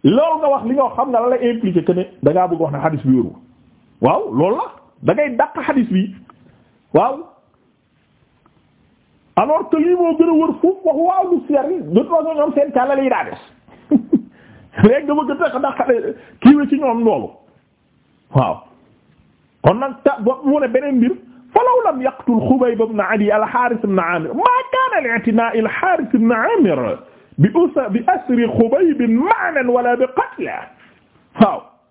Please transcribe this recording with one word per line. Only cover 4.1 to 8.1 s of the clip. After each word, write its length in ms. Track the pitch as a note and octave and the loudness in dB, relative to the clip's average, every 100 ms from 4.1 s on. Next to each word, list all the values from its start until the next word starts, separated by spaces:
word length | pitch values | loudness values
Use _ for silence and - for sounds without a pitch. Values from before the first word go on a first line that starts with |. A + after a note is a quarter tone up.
| G#3+ G#4 | 0 -2
loolu 240 | A#2 F3 C#4 | 0 0 0
la, 100 | B4 - _ _ | -6 -12 _ _
da 120 | - | -2
ngay 200 | G3 D4 A#3 | 0 0 0
dàq 220 | D4+ - C#4+ | -2 -2 -2
hadith 240 | C#4 A3+ | -2 0
bi, 220 | F#3 A#3 - - _ _ _ _ _ _ | -2 -2 -8 -20 _ _ _ _ _ _
waaw. 240 | - A#3 C#4 E4 _ _ _ _ _ _ _ _ | 0 0 -4 -14 _ _ _ _ _ _ _ _